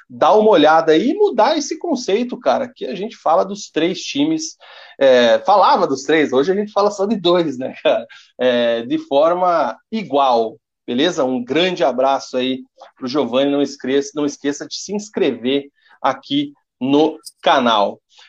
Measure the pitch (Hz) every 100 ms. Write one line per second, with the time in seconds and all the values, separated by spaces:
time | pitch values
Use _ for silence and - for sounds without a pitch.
0 | - 123 151 208 214 185 147 160 156 156
1 | 226 392 415 254 226 320 - 330 349 254
2 | - 208 247 226 - 123 123 - - 185
3 | 214 - 156 170 190 202 - 156 165 185
4 | - 139 151 160 - - - - - -
5 | 135 127 120 110 - 202 202 269 165 135
6 | - 156 139 127 175 190 208 - 196 202
7 | 202 214 170 175 160 127 127 - 151 113
8 | - - - - 123 120 120 117 120 311
9 | - 139 160 180 180 170 143 - _ 220
10 | 185 143 135 117 113 - _ _ - 123
11 | 165 170 131 127 120 147 185 175 151 123
12 | 135 135 - 127 127 131 - _ - _
13 | 131 147 123 123 143 143 139 - 131 139
14 | 139 151 147 143 143 143 156 - - 202
15 | 208 - 165 113 123 139 139 _ _ _
16 | 135 135 - 143 143 - _ - 127 143
17 | 156 156 - - 180 165 120 110 101 -
18 | _ _